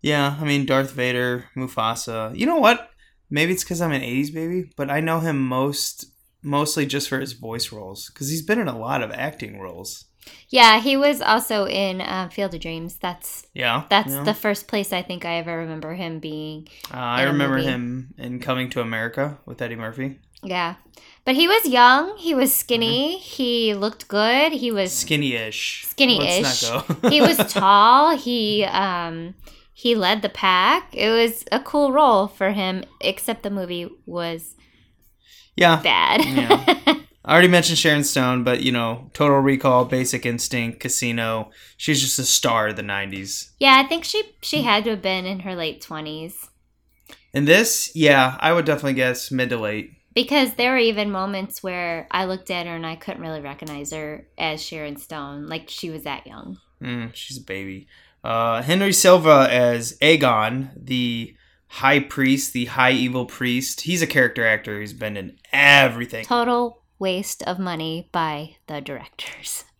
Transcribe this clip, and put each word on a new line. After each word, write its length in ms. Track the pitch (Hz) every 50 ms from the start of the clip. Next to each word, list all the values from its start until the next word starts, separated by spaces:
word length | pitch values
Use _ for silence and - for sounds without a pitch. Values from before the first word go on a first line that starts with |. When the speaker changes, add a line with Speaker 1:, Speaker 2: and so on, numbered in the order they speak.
| -
Speaker 1:
Yeah, 340 | 156 147 147 143 139 143 147
I 60 | 147
mean, 220 | 147 143 143 139
Darth 260 | 127 135 135 135 135 127
Vader, 540 | 135 123 127 123 123 123 123 123 123 123 - _
Mufasa. 800 | 127 131 131 - - 110 110 117 117 - - 113 113 110 110 120 -
You 60 | -
know 120 | 285 339 320
what? 320 | 254 214 240 233 - - _ _ _ _ _ _ _ _
Maybe 220 | 143 147 156 170 185
it's 120 | 185 -
'cause 160 | - 180 165
I'm 120 | 175 165 147
an 100 | 135 127
eighties 280 | 120 120 131 143 147
baby, 400 | 156 160 160 165 175 185 180 - _
but 140 | - 143 139
I 100 | 143 151
know 200 | 160 160 165 165
him 200 | 160 165 151 139 135
most, 640 | 127 127 127 135 143 143 143 - - - - - - _ _ _ _ _ _ -
mostly 420 | 143 143 143 151 151 - 160 143
just 240 | 135 135 143 139 -
for 100 | 139 131
his 140 | 135 135 120
voice 400 | 117 - 113 113 120 120 - -
roles, 380 | 107 101 92 98 - - -
'cause 180 | _ - 139 135
he's 140 | 156 165 151
been 160 | 160 208 240
in 80 | 220 156
a 100 | 120 113
lot 240 | 110 120 143 139 117
of 80 | 107 110
acting 460 | - 127 151 - - - 104 104 101
roles. 460 | 95 92 85 87 95 - - - - _ _ _ - - - - _ _
Speaker 2:
Yeah, 280 | - 254 233 226 214 220
he 140 | 220 277 269
was 260 | 269 285 285 294 277 -
also 440 | - 214 233 247 - 226 214 196
in, 340 | - - 190 196 190 185 185 -
uh, 260 | - 185 190 185 175
Field 220 | - - 202 190 175
of 60 | 160
Dreams. 360 | - 165 165 165 165 170 - -
That's 460 | - 180 175 - - - - - - _ _
Speaker 1:
Yeah, 300 | - 123 120 117 135 151 -
Speaker 2:
that's 220 | 202 196 214 - -
Speaker 1:
yeah. 120 | 139 143
Speaker 2:
the 100 | 208 -
first 340 | - - 214 202 202 - -
place 240 | - 208 196 196 196
I 80 | 180
think 240 | 185 - 180 175 -
I 120 | 170 170
ever 200 | 170 165 170 170 165
remember 360 | 165 160 160 160 156 156 165
him 240 | 180 190 165 165 160
being 500 | 156 156 156 151 156 156 156 156 156 - - - - - -
Speaker 1:
Uh, 60 | 127
I 240 | 127 120 120 123 135
Speaker 2:
in 60 | 143
a 40 | 147
Speaker 1:
remember 240 | 143 139 139 135
Speaker 2:
movie. 120 | 135 135 135
Speaker 1:
him 460 | 127 123 120 120 123 131 127 131 - -
in 200 | 127 123 123 123
Coming 300 | - 139 131 127 127 123
to 120 | - 127 117
America 560 | 113 113 110 113 117 117 - 135 147 143 139 _
with 160 | - 123 - 123
Eddie 140 | 120 117
Murphy. 420 | 113 113 110 113 131 131 135 135 - _ _ _ _ -
Speaker 2:
Yeah. 320 | 190 180 180 175 170 180 - _ _ _ - - - - _ _
But 100 | - 262
he 140 | 269 339 339
was 180 | 403 453 440
young, 500 | 311 254 240 240 247 254 269 311 370 415 415
he 160 | 339 339 311
was 180 | 262 277 262 -
skinny, 640 | - - - 240 233 226 226 233 247 277 302 349
Speaker 1:
Mm-hmm. 60 | 381 370
Speaker 2:
he 520 | - - - 262 247 240 233 226 214 208
looked 320 | 196 196 220 214 - - _
good, 440 | 202 208 208 226 240 269 294 330 320
he 180 | - 233 240
was 220 | 226 202 190 180 -
Speaker 1:
Skinny-ish. 960 | - - - 156 147 147 139 123 117 113 110 107 - - - - - - -
Speaker 2:
skinny-ish. 540 | - - 277 254 240 190 - 175 175 185 -
Speaker 1:
Let's 280 | 135 123 - 123 113
not 300 | 117 120 - - 165 - -
go. 60 | 247
<laughs> 20 |
Speaker 2:
He 100 | 285 302 277
was 160 | 202 330 - 202 202
tall, 640 | - 202 196 180 202 202 208 226 247 269 302 320 330
he, 480 | 269 - 247 240 240 220 208 214 208 202
um, 680 | 190 - 190 196 196 180 175 170 165 165 165 165 170 185 _ - - - - _ _ _
he 220 | - - 240 233
led 260 | 220 190 180 208 214 202
the 60 | 202
pack. 600 | - - - 190 185 180 185 220 294 330 - - -
It 140 | - - 214
was 340 | 226 226 233 226 226 - - - -
a 80 | 254
cool 300 | 269 - - 294 294 277 262
role 340 | 285 311 269 226 190 196
for 240 | 202 - - 196 190
him, 340 | 208 208 190 185 185 185 - - _ _
except 440 | - - 190 - - - 226 220 -
the 60 | 202
movie 380 | 202 196 185 175 180 175 175 - - - _
was 500 | - 170 175 170 170 170 165 165 - - _ _ _ _ _ _ _ _ _ _ _ _ _ _ _ - - - _ _
Speaker 1:
Yeah. 200 | - 175 170 165 160 139
Speaker 2:
bad. 420 | 165 123 87 82 - - 226 214
Speaker 1:
Yeah. 680 | - 262 269 262 - 403 - - - 359 - - - 311 -
Speaker 2:
<laughs> 240 | - _ _ _ _
Speaker 1:
I 80 | - 151
already 160 | 165 180 180
mentioned 300 | 180 175 165 170 170 147
Sharon 260 | - 165 151 147 143
Stone, 380 | 143 - 139 131 127 127 127 120
but, 180 | 127 123 - -
you 100 | 131 123
know, 380 | 120 117 113 113 120 - - _
Total 260 | - 151 147 139 139
Recall, 460 | 135 139 139 131 - 139 127 123 123
Basic 400 | 123 131 127 127 123 - 123 -
Instinct, 560 | 123 120 120 - - - 123 117 117 117 -
Casino. 720 | - 123 - - - 120 117 117 113 113 113 113 107 - _ - - - _
She's 240 | _ - - 151 135
just 180 | 135 131 - -
a 60 | 127
star 440 | - - - - - 113 113 107 107
of 80 | 107
the 60 | 101 104
nineties. 680 | 104 101 98 98 98 98 95 95 98 - - - - _ _
Speaker 2:
Yeah, 240 | 277 269 262 262 269
I 20 |
think 180 | 277 330 339 330
she, 180 | - - 415 415 415 _ _
she 220 | - - - 302 262
had 220 | 240 208 208 214
to 60 | 233
have 120 | 220 190 -
been 240 | 190 190 185 180
in 140 | 185 196 190
her 140 | 175 196 185
late 280 | 175 165 160 - - -
twenties. 520 | - 165 156 156 151 156 156 160 165 196 - - - _ _ _ _ _ _ _ _ _ _ _ _ - _ _ _ _
Speaker 1:
In 100 | 139 143
this, 460 | 143 165 196 233 220 - - - - -
yeah, 420 | 165 156 147 143 135 131 131 131 -
I 140 | - 156 165
would 100 | 175 160
definitely 300 | 151 151 143 143 139 135
guess 360 | 135 127 127 123 123 - -
mid 200 | 135 127 127 127
to 80 | 127 117
late. 320 | 107 104 107 107 - - - _ _ _ _
Speaker 2:
Because 400 | - 247 254 277 294 262 233 -
there 160 | - 240 247 262
were 60 | 262
even 320 | 233 226 220 202 208 208
moments 520 | 202 190 190 196 202 196 190 196 - - -
where 460 | 190 180 180 175 170 170 165 160 -
I 140 | - 185 190
looked 260 | 185 190 190 185 -
at 160 | 190 175 170
her 80 | 175 170
and 120 | 165 165
I 100 | 160 160
couldn't 240 | 165 - - - -
really 220 | 170 160 160 156 143
recognize 500 | 139 139 147 165 156 147 143 147 147 -
her 340 | 156 151 151 151 151 - _ _ -
as 240 | 165 160 156 151 -
Sharon 340 | - - 160 151 147 143
Stone. 520 | 143 - - 160 151 143 143 143 143 147 151
Like, 200 | 160 165 160 -
she 220 | - - - 170
was 140 | 160 156 160
that 220 | 151 139 - -
young. 300 | - - - - - 190 - _ _ _ _ 135
Speaker 1:
Mm, 320 | 127 123 120 113 117 120
she's 220 | - - - 135
a 60 | 127 -
baby. 460 | - 95 98 98 98 95 95 - _ _ - _ _ _ _ _
Uh, 380 | 113 113 113 117 117 117 113 127
Henry 300 | 139 170 190 196 202 185
Silva 540 | - - 185 180 180 160 160 151 139 135 120
as 480 | 120 123 123 120 120 117 113 113 - -
Aegon, 720 | - 151 165 156 139 127 117 107 107 113 123 131 135 135 -
the 600 | - - 131 127 127 123 120 117 117 117 - - _ _ _ _ _ _
high 340 | _ - - - 135 143 143
priest, 540 | 139 - - - 135 131 135 135 135 - -
the 100 | 127 120
high 280 | 113 - 135 127 127 131
evil 340 | 127 123 127 123 127 123
priest. 560 | - - - 131 123 120 123 131 - - - -
He's 180 | 156 180 175
a 60 | 165
character 400 | - - 147 127 117 - - 117
actor 320 | 113 110 107 - - 107 104
who's 140 | 104 104 -
been 220 | - 110 107 104 101
in 180 | 95 92 - _ _ - -
everything. 720 | 139 143 143 143 143 135 131 117 117 120 - - 113 113
Speaker 2:
Total 580 | - 240 240 233 240 247 240 240 233 233 _ _ _ _ _
waste 460 | 190 190 185 180 202 - - - -
of 160 | - 180 185
money 480 | 190 180 170 160 160 160 160 165 170 _
by 460 | - 175 165 156 151 147 156 156 - _ _
the 140 | - 156 147
directors. 840 | 139 143 143 123 - - _ - - - - - - - - - - _ _